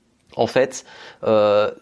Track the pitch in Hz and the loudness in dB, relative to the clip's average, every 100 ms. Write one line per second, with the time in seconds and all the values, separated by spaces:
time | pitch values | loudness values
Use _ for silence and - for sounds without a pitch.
0 | _ _ _ - 117 131 131 - - - | _ _ _ -4 -2 0 -2 -4 -18 -20
1 | - - 113 107 104 104 104 - | -20 -10 0 2 2 2 0 -4